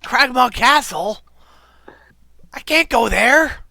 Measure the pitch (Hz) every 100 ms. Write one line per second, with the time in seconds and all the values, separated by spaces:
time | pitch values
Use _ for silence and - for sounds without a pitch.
0 | - 247 269 254 247 202 233 294 269 160
1 | 185 214 _ _ _ _ _ _ - -
2 | _ _ _ _ - - - 311 330 262
3 | 226 185 220 285 311 - -